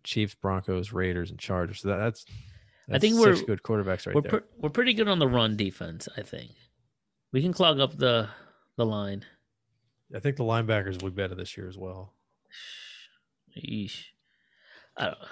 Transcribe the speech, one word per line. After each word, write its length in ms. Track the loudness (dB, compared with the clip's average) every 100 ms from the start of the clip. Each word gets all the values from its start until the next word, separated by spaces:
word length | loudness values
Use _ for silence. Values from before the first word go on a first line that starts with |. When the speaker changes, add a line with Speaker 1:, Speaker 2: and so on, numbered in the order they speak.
Speaker 1:
Chiefs, 300 | -4 -2 -2 -2
Broncos, 580 | -2 0 0 -4 -2
Raiders, 360 | -2 -2 -2 -4
and 60 | -8
Chargers. 420 | -4 -2 -2 -4
So 80 | -4
that, 80 | -2
that's, 280 | -2 -4 -12 -18 -18 -20 -20 _ -4
Speaker 2:
I 100 | 2
think 160 | 4 8
Speaker 1:
that's 100 | 8
six 160 | 8
Speaker 2:
we're, 140 | 4 -2
Speaker 1:
good 80 |
quarterbacks 440 | 0 0 0 -2 0
right 80 | 0
Speaker 2:
we're 60 |
Speaker 1:
there. 100 | 2
Speaker 2:
pre-, 180 | -2 -2 -6
we're 100 | -4
pretty 240 | 2 2
good 160 | 4 2
on 100 | 4
the 80 | 4
run 300 | 4 2 2
defense, 500 | -2 -4 -10 -10 -12 -12
I 60 |
think. 300 | -12 -12 -16 -20 _ _ _ _ _ _ _
We 80 | 0
can 100 | 0
clog 280 | 2 4 4
up 160 | 2 2
the, 320 | 4 4 0 -8 -20 _ _ -2
the 80 | 0
line. 400 | 0 -4 -8 -12 _ _ _ _ _ _ _ _ -4
Speaker 1:
I 40 |
think 180 | -2 0
the 60 | 2
linebackers 560 | 2 2 2 0 -4
will 60 | -6
be 60 | -4
better 180 | -4 -4
this 220 | -10 -10
year 100 | -12
as 100 | -10
well. 360 | -12 -12 -16 _ _ _ _ -20 -18 -18 -18 -20 -20 _ _ _ _ -14
Speaker 2:
Yeesh. 480 | -8 -6 -6 -10 -18 _ _ _ _ _ _ -20 _ -6
I 80 | -6
don't, 120 | -6 -14